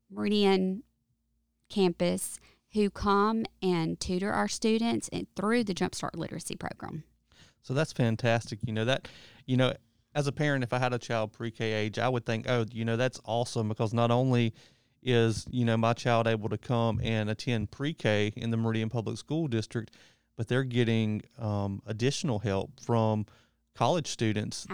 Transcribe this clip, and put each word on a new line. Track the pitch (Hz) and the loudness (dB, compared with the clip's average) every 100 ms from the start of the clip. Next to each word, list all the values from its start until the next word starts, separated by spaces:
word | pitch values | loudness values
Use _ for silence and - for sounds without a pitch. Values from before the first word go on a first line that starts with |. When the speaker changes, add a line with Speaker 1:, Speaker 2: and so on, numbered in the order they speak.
| _ | _
Speaker 1:
Meridian | 202 208 208 196 190 185 190 - _ _ _ _ _ _ _ - | -4 0 4 6 4 2 -2 -8 _ _ _ _ _ _ _ -6
campus | 202 185 170 180 185 - - - _ _ | 2 2 4 0 0 -4 -10 -18 _ _
who | 214 202 | 0 0
come | - 208 202 214 226 226 _ | 0 2 4 4 2 -4 _
and | 190 175 160 170 | 0 2 0 -2
tutor | - 180 202 | -4 -2 0
our | - 208 | 0 -2
students | - 226 220 233 226 - | 0 2 2 2 -2 -4
in, | - - - | -6 -6 -4
through | 202 240 | 0 2
the | 208 | 0
Jumpstart | 175 180 - - 170 | -2 -4 -4 -8 -6
Literacy | - 165 - - | -8 -8 -10 -8
program. | - - - 156 - _ _ _ - _ | -8 -10 -10 -12 -14 _ _ _ -20 _
Speaker 2:
So | - | -4
that's | 135 156 | -2 -2
fantastic. | - 117 110 120 117 - 110 | 0 0 2 2 2 0 -6
You | 120 | -4
know, | 110 113 | -2 0
that, | 135 - - - - - | -2 -4 -20 -20 -14 -2
you | 127 | 2
know, | 131 - _ _ _ | 2 0 _ _ _
as | 151 143 | -4 -4
a | |
parent, | 135 147 139 | -2 0 0
if | 120 | 0
I | 127 | 0
had | 127 | 0
a | 123 | -2
child | - 117 107 | -2 -2 -2
pre-K | - 117 - 113 | -4 -8 -4 -2
age, | 107 107 104 | -2 -2 -2
I | 117 | -2
would | 123 117 | -2 -2
think, | 113 110 | -4 0
"Oh, | 123 110 | 0 -2
you | 110 113 | -4 -2
know, | 113 | 0
that's | 127 - - | -2 -4 -4
awesome," | 117 120 120 107 | -2 -2 -2 -2
because | 107 113 | -2 -2
not | 113 117 | 2 2
only | 120 131 123 113 - - _ _ _ | 4 4 2 2 -2 -14 _ _ _
is, | 127 120 113 104 - | 2 4 4 2 -4
you | 123 117 | 0 2
know, | 113 | 4
my | 113 | 2
child | 117 127 117 113 | 2 2 4 4
able | 113 104 | 0 -2
to | 107 | -4
come | - 120 117 104 | -2 0 2 0
and | 113 113 104 | 0 0 -2
attend | 107 - 117 101 | -4 -2 -2 -4
pre-K | - 139 160 110 104 107 - | -4 -6 -2 2 2 2 -2
in | 117 | -2
the | 113 | 0
Meridian | 113 110 110 | 0 0 -2
Public | 117 107 113 | -2 -4 -6
School | - 151 160 | -4 -4 0
District, | 113 107 120 107 - - _ _ - | -2 -2 -6 -8 -12 -20 _ _ -8
but | 117 | -2
they're | 123 | 0
getting, | 131 120 113 113 110 107 - - | 0 2 4 4 2 -2 -6 -6
um, | 110 104 101 98 - | -4 -2 -2 -4 -6
additional | 110 127 - 156 107 | -2 -2 -2 -2 -2
help | 110 98 - - | 0 -2 -4 -8
from | - 117 110 107 101 - _ _ _ - | -2 2 2 0 -2 -10 _ _ _ -2
college | 120 170 - | 0 2 -2
students | - 110 104 107 - - | -2 0 0 -4 -8 -6